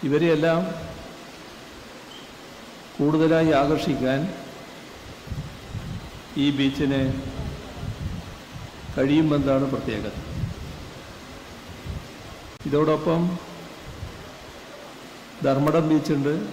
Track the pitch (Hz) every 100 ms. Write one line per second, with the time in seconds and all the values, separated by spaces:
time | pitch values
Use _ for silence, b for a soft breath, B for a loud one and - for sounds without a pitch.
0 | 151 147 170 156 165 165 185 - - -
1 | - - - - - - - - - -
2 | - - - - - - - - - -
3 | 143 156 160 160 160 143 143 151 - 127
4 | 127 135 175 - - - - - - -
5 | - - - - - - - - - -
6 | - - - - 143 135 139 139 143 139
7 | 131 131 - - - - - - - -
8 | - - - - - - - - - -
9 | 139 147 156 143 135 135 135 135 - 107
10 | 104 - - - - - - - - -
11 | - - - - - - - - - -
12 | - - - - - - 147 143 156 156
13 | 156 165 175 180 - - - - - -
14 | - - - - - - - - - -
15 | - - - - 139 135 143 160 156 156
16 | 147 147 139 160 208